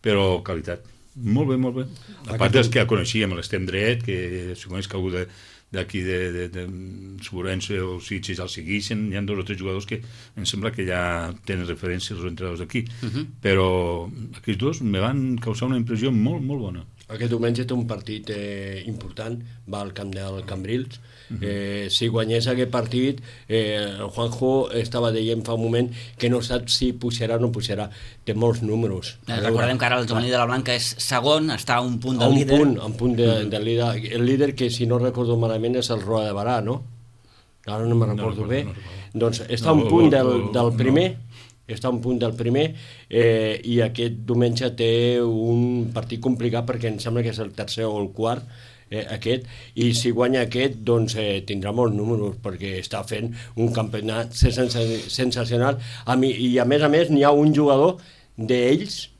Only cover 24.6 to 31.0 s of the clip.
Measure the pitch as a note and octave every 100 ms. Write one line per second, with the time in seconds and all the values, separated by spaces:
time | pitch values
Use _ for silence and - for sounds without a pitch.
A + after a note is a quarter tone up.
24.6 | B2+ A#2 A#2 A#2+ A#2 A2+ A2 A#2 A#2 A#2
25.6 | A2+ A#2+ A#2+ - - - A#2+ B2 A#2 B2
26.6 | - - B2+ A#2+ B2 A#2+ A2+ A#2 A#2+ A2+
27.6 | - G2+ G2+ - - - - G#2+ A#2 A#2
28.6 | A2 A2 A2+ F#2 - - - A#2 G#2 A2+
29.6 | A#2+ B2+ B2 B2 A#2 A#2 B2 B2 A#2+ B2+
30.6 | C3 B2 A#2 -